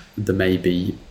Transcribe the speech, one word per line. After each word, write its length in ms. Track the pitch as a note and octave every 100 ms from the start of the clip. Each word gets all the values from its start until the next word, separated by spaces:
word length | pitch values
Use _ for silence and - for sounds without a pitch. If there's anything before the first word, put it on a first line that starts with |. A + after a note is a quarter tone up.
| - -
there 180 | G2+
may 220 | F#2+ F#2 F#2
be 400 | F2+ F2+ F#2+ - -